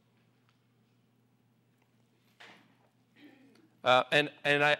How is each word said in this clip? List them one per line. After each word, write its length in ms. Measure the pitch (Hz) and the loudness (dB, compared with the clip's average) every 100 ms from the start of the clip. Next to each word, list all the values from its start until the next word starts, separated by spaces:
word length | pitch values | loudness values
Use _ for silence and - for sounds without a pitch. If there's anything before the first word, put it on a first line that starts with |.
| _ _ _ _ _ _ _ _ _ _ _ _ _ _ _ _ _ _ _ _ _ _ _ - - - _ _ _ _ _ _ - - - _ _ _ | _ _ _ _ _ _ _ _ _ _ _ _ _ _ _ _ _ _ _ _ _ _ _ -20 -20 -20 _ _ _ _ _ _ -20 -20 -20 _ _ _
Uh, 220 | 127 127 - | 0 0 2
and, 180 | 147 147 - | -2 -2 -6
and 180 | 147 143 | -4 0
I, 140 | 147 147 | 0 -2